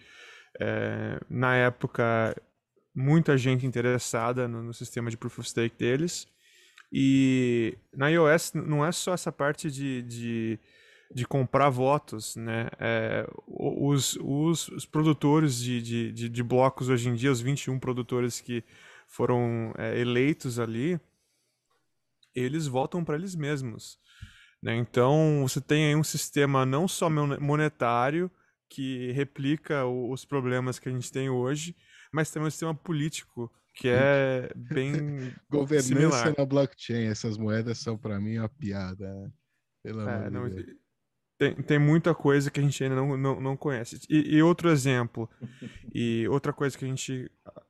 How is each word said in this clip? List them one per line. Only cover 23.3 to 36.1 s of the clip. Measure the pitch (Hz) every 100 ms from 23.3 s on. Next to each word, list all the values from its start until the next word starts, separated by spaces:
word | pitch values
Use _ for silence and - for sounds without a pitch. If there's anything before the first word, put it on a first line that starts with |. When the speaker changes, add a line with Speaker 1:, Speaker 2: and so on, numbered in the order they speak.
| 175
Speaker 1:
mesmos, | 143 147 127 110 - - _ - - - - _
né? | 113 113
Então, | 120 123 127 156 156 147
você | 131 143
tem | - 151 151
aí | 147
um |
sistema | 151 156 - 147 143 135 131
não | 139 185
só | - 175
mon-, | 151 143 139
monetário, | 143 151 151 - 120 120 131 160 180 _ _ _ _
que | - 131 127 123
replica | 131 139 - 135 156 - 147 127
o, | 127 120
os | 131 -
problemas | 143 127 127 127 123
que | 131
a |
gente | 127 -
tem | 135 135
hoje, | 127 123 151 170 - _ - -
mas | 156 151
também | 156 156
o |
sistema | - 165 151
político, | - 156 160 - - - 113 _ _ -
que | 123
é | 123 139 139 135 131 127 120
bem | 120 151 135
Speaker 2:
<laughs> | 147 147 143 127 - -
Governança | 147 139 151 127
Speaker 1:
similar. | 131 160